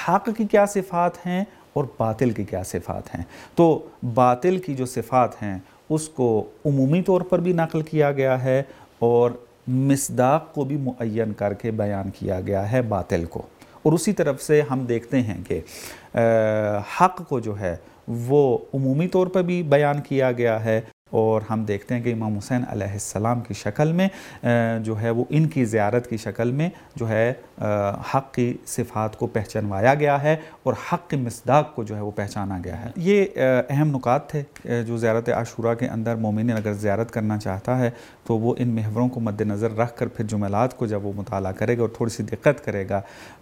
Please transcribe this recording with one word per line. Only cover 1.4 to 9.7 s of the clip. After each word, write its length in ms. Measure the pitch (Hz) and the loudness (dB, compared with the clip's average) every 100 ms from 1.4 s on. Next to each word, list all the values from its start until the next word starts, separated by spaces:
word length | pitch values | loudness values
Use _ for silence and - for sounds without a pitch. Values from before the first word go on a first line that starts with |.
| 202 - - | -4 -8 -6
اور 120 | - 139 - | -4 -4 -2
باطل 340 | 113 110 131 | -2 2 0
کی 120 | 107 | 0
کیا 200 | 98 95 | -4 -6
صفات 520 | 92 90 - 92 - - | -6 -6 -6 -8 -8 -10
ہیں۔ 80 | - - - - | -10 -14 -4 4
تو 300 | 170 143 - - 123 | 4 4 -2 -10 -2
باطل 440 | 117 123 123 180 185 | 4 4 4 2 0
کی 180 | 180 131 | -2 -6
جو 100 | 127 | -4
صفات 580 | 123 110 127 117 - | -6 0 2 2 0
ہیں 140 | 104 95 - - - | -6 -8 -10 -20 -4
اس 200 | 156 156 | -4 -4
کو 340 | - 123 110 - - 151 | 0 2 2 0 -4 0
عمومی 360 | 139 135 170 | 2 2 2
طور 200 | 185 185 | 2 2
پر 180 | 175 180 | 2 0
بھی 140 | 170 | 2
نقل 280 | 170 160 160 | 0 0 -2
کیا 300 | 156 156 143 | -2 2 2
گیا 320 | 139 131 127 | 2 2 2
ہے 200 | 131 131 135 - - _ | 2 0 0 -10 -20 _
اور 320 | 117 120 120 123 - _ | 4 6 4 2 -10 _
مصداق 840 | - | -2